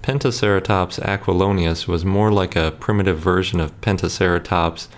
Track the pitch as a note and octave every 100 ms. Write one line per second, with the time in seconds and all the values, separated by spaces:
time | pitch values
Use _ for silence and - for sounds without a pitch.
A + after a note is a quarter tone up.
0 | - C#3 C3+ B2 G#2 G2 - G2 F2+ -
1 | - G2 - F2+ G2 F#2+ E2 E2 - E2+
2 | F#2+ G2 G#2+ G2+ F#2 F2 D#2+ - - G#2
3 | F#2+ D#2+ E2 F2+ F2+ F2+ D#2+ - - F#2+
4 | - - F#2 F2 - F2+ E2 E2 -